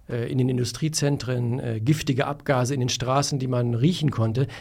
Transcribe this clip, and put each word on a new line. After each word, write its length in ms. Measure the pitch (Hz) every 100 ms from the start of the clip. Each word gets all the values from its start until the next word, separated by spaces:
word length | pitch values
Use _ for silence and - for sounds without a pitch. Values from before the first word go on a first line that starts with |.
| -
äh, 220 | 123 123
in 80 | 131
den 100 | 127
Industriezentren, 1120 | 127 120 - 156 151 143 143 113 123 120 127
äh, 200 | 123 113
giftige 460 | 110 151 - 123 135
Abgase 480 | 143 - 131 123
in 60 | 139
den 100 | 123
Straßen, 480 | - 123 135 139 143
die 100 | 127
man 280 | 123 120 117
riechen 340 | 147 180 143
konnte. 380 | 110 110 113 139 -